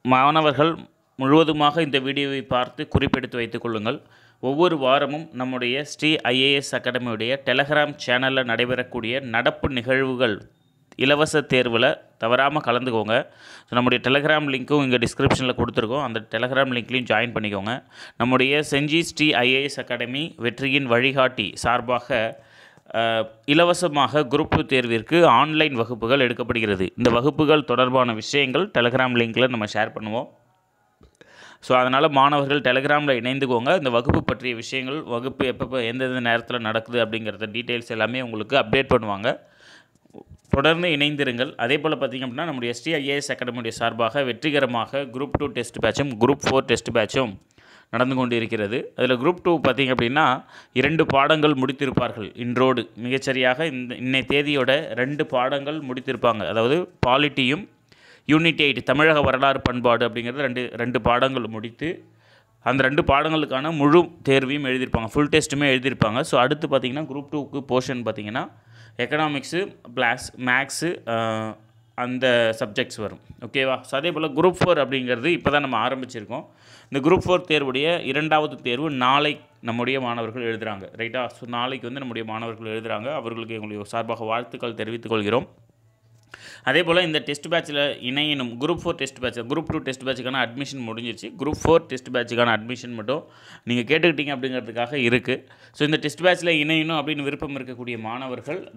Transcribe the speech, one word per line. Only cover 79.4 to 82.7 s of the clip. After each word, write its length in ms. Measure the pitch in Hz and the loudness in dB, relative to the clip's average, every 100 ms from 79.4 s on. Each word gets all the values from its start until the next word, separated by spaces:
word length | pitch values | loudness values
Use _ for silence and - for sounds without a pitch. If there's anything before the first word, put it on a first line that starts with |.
| - _ | -12 _
நம்முடைய 400 | 117 117 123 135 | -6 -4 -2 -2
மாணவர்கள் 560 | 127 117 113 117 117 113 | -2 -4 -6 -6 -6 -4
எழுதுறாங்க. 320 | 110 101 95 - | -6 -8 -12 -10
ரைட்டா? 320 | 117 127 120 | -8 -6 -6
So, 220 | - 120 | -10 -10
நாளைக்கு 420 | 120 123 131 120 | -4 -4 -6 -8
வந்து 80 | 135 | -10
நம்முடைய 320 | 135 113 113 | -8 -8 -8
மாணவர்கள் 500 | 110 113 107 110 | -8 -8 -10 -8